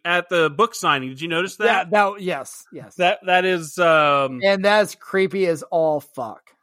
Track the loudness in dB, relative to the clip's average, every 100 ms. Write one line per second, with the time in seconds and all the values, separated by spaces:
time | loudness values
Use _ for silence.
0 | -2 -2 0 0 0 2 -2 0 0 0
1 | -2 -8 -4 -4 -4 -2 0 0 2 2
2 | 2 -2 -6 -6 -8 -16 -20 -20 -14 -2
3 | 0 0 0 2 2 -2 -4 0 4 4
4 | 4 2 0 0 0 2 2 2 2 -4
5 | -4 -2 0 0 -2 -2 -4 0 0 -2
6 | -6 -10 -10 -12 _ _